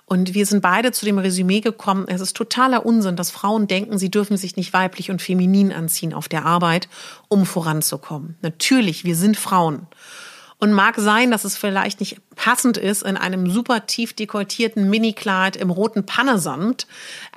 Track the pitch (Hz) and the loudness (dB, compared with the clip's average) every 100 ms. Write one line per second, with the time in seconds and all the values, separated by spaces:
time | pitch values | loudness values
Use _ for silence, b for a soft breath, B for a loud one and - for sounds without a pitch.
0 | B 180 185 202 202 202 175 190 247 - | B 0 0 0 2 2 4 2 2 0
1 | 208 202 190 180 185 208 226 220 - 190 | 0 0 0 0 2 2 0 -2 -2 -2
2 | 190 185 190 - 226 247 262 240 220 226 | -2 -4 -4 -6 -4 0 2 2 2 2
3 | 190 175 175 - 202 220 202 190 220 202 | 2 -2 -4 -4 -2 0 0 -2 -2 -2
4 | 190 208 202 202 190 - 175 185 185 - | 0 0 0 -2 -4 -6 -2 0 0 -2
5 | 185 180 - 185 185 196 196 165 165 - | -6 -6 -2 2 4 4 4 0 -4 -4
6 | 165 147 - 160 151 170 170 170 - B | -4 -6 -6 -4 0 2 2 0 -2 B
7 | B B B 202 180 180 160 156 - 170 | B B B 2 2 0 -2 -2 -2 -6
8 | - 156 160 160 170 165 - 262 202 156 | -8 -12 -12 -8 -8 -4 2 4 4 0
9 | 175 165 208 208 - 185 160 151 175 B | -2 2 2 2 2 2 2 0 -8 B
10 | B B B B B B 208 202 208 226 | B B B B B B 4 6 4 4
11 | 208 214 247 214 196 - 208 190 202 196 | 2 4 4 2 -2 -6 -4 -2 -2 -4
12 | 196 - _ - 220 247 247 220 190 208 | -8 -10 _ -4 -2 2 2 0 -2 -2
13 | 196 190 185 185 180 202 240 226 - - | -2 -4 -2 0 0 0 0 -2 -2 -4
14 | 233 - 208 208 196 - 226 220 196 220 | -6 -6 -6 -6 -6 -2 -2 0 2 2
15 | 226 208 214 185 190 - 190 175 220 214 | 0 -2 -2 2 0 0 -2 0 0 -2
16 | 196 - 269 214 151 131 208 254 - B | -2 2 4 2 0 -2 -2 -4 -8 B
17 | B B B | B B B